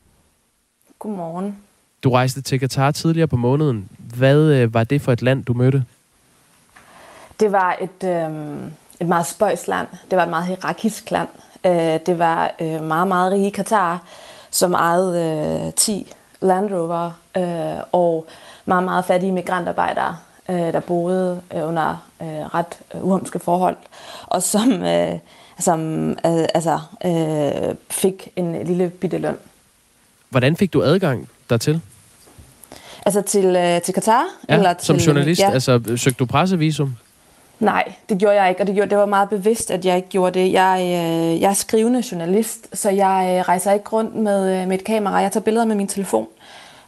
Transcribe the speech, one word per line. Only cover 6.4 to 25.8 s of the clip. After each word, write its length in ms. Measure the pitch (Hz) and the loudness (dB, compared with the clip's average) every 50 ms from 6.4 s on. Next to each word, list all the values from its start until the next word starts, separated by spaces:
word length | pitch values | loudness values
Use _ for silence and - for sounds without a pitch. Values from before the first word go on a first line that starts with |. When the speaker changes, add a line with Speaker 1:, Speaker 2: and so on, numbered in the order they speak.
| _ _ _ _ _ _ _ - - - - - - - - - - - - - | _ _ _ _ _ _ _ -20 -20 -20 -20 -20 -20 -20 -20 -20 -20 -14 -2 0
Speaker 1:
Det 120 | 220 208 | 2 2
var 260 | 196 196 185 180 165 - | 4 2 2 2 0 -2
et, 280 | 185 175 - - - 185 | -4 -8 -8 -6 -4 -2
øhm, 640 | 180 170 165 156 156 156 151 147 143 - 127 123 156 - _ _ - - | -2 0 -2 -4 -6 -8 -10 -10 -10 -10 -12 -12 -14 -16 _ _ -10 -6
et 80 | 180 170 | -2 0
meget 200 | 180 170 170 - | 0 0 0 -2
spøjs 400 | - - 220 196 170 180 - - | -2 0 0 0 0 -2 -4 -4
land. 200 | 185 180 175 - - 175 - - | -4 -4 -4 -6 -10 -18 -8 -2
Det 80 | 196 185 | 0 2
var 60 | 170 | 2
et 60 | 170 | 2
meget 180 | 170 160 175 180 | 0 -2 -4 -4
hierarkisk 640 | 185 180 185 147 175 - - 220 - - - - | -6 -6 -6 -6 -4 -4 -4 -4 -4 -6 -6 -6
land. 180 | 180 180 - - - - - - - - - | -4 -4 -4 -6 -10 -16 -20 -20 -8 -2 0
Øh, 340 | 185 180 170 165 160 160 160 160 | 2 2 2 2 2 0 0 0
det 140 | - 180 165 | 0 0 2
var, 360 | 170 165 165 170 165 - - - | 2 0 2 2 0 -2 -2 -4
øh, 220 | 170 160 160 156 156 | -6 -4 -4 -4 -4
meget, 240 | 160 160 160 180 196 | -2 0 0 2 2
meget 240 | 185 180 180 185 | 2 2 2 2
rige 200 | 190 202 196 202 | 2 2 0 0
Katar, 520 | 202 202 185 - 220 208 185 170 170 180 - - - - - - - - - - | -2 -4 -4 0 0 0 2 0 -2 -4 -8 -14 -20 -20 -20 -20 -20 -20 -14 -8
som 220 | - - - 180 180 | -4 0 0 2 2
ejede, 920 | - 160 170 170 180 190 185 170 175 165 160 160 151 151 160 160 160 160 | 2 2 2 4 2 2 2 0 0 0 0 -2 -2 -2 -2 -2 -4 -4
øh, 80 | 160 156 | -4 -2
ti 380 | - - - 208 185 - - - - _ _ _ _ | -2 -2 0 -2 -4 -6 -10 -16 -20 _ _ _ _
Land 320 | - 190 180 185 202 214 196 | 0 2 2 2 0 -2 -2
Rover, 380 | 175 165 165 175 170 170 170 170 - _ _ - 190 | -4 -4 -2 -4 -4 -4 -6 -8 -12 _ _ -4 -4
øh, 460 | 180 175 175 165 156 156 156 165 - - | -2 -2 -2 -4 -4 -4 -6 -8 -6 -2
og 360 | - 180 175 170 165 160 160 - - - - - - - - | 0 2 2 2 0 -2 -4 -8 -16 -20 -20 -20 -20 -10 -4
meget, 180 | - 190 180 185 | 0 0 0 2
meget 220 | 180 175 180 180 | 0 0 0 0
fattige 260 | - 185 180 180 196 | 2 0 0 2 0
migrantarbejdere, 840 | 185 180 175 185 185 180 170 180 175 185 175 - - - - - 170 160 - _ _ _ _ - | -2 -2 -2 -2 -4 -4 -4 -4 -2 -2 -2 -2 0 -2 -2 -2 -4 -6 -12 _ _ _ _ -6
øh, 60 | 185 | -4
der 240 | 175 170 165 165 165 | -2 -2 -2 -2 -2
boede, 600 | - - 175 175 170 175 185 185 185 180 180 180 180 - - | -2 -2 -2 -2 -2 0 -2 0 -2 -2 -4 -6 -8 -10 -8
øh, 120 | 170 156 156 | -6 -6 -4
under, 400 | 170 165 156 151 165 165 - - _ - | -2 -2 -2 -2 -4 -6 -10 -18 _ -14
øh, 60 | 170 160 | -12 -10
ret, 380 | 156 151 151 151 - 170 170 - - - - - - | -10 -10 -8 -6 -4 -4 -4 -4 -8 -18 -18 -16 -12
øh, 100 | 170 - | -6 -2
uhumske 340 | 185 190 190 - - - 185 | -2 0 -2 -2 -4 -8 -6
forhold, 360 | - - 175 180 180 - - - - - - - - - - - - | -4 -2 0 0 0 0 -2 -4 -8 -20 -20 -20 -20 -20 -18 -14 -6
og 180 | - - 185 180 | -4 -2 -2 -2
som, 400 | - - 202 220 262 202 175 180 | 0 0 2 2 2 2 2 0
øh, 300 | 170 170 170 170 170 175 165 - _ - - - - - - | 0 0 0 0 0 -2 -6 -10 _ -20 -20 -20 -20 -14 -4
som, 500 | - 190 170 160 | 0 0 0 0